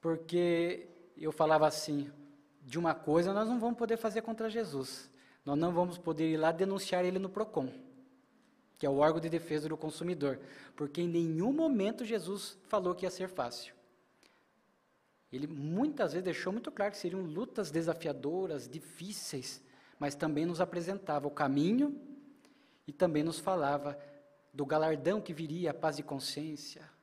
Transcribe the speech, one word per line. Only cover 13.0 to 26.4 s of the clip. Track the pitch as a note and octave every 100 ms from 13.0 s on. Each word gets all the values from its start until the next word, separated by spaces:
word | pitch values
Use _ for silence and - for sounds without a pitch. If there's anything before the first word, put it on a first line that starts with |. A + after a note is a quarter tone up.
ia | F#3
ser | F3 F#3
fácil." | - A#2+ - - - _ _ _ _ - _ _ _ _ _ _ _ _ _ _
Ele | B2+ D3
muitas | D3+ D3 F3 D4 C#4+ F#3
vezes | D#3
deixou | F#3 D#3+ -
muito | G#3 -
claro | - G#3
que | G3+
seriam | F3 F#3
lutas | F3+ D#3 B3 - F3+
desafiadoras, | D#3 E3 D#3+ E3 C3+ C#3 F3 F#3+ D3 A#2+
difíceis, | D3+ - - F3+ G#3 - C#3+ B2+ - - - - -
mas | D3
também | C#3+ D#3+ D3
nos | E3+ E3
apresentava | F3 F3 E3+ G3 - D3 C#3+
o |
caminho | C#3+ C#3+ C#3 E3 A#3+ D4 C#4 - - - - - _ _ _ -
e |
também | C#3+ F3+ D3+
nos | D#3 D#3
falava | - F#3 C#3+ C#3+ C#3+ C#3+ - - - _ _
do | C3+ C#3
galardão | D#3 D#3 D#3 D3 G#3
que | -
viria, | D#3 D#3+ D#3+ E3+
a |
paz | - D#3+ C#3+
de |
consciência. | D3 C#3 B2+ -